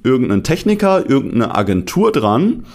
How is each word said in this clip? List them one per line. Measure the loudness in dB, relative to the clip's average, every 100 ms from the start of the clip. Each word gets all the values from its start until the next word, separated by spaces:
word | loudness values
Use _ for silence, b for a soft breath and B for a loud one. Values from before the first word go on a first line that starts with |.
irgendein | 0 0 0 0
Techniker, | -2 -2 0 0 2 2 2
irgendeine | 0 0 -2 -2 -2
Agentur | 0 -2 -2 0 0
dran, | 2 0 2 0 -2 B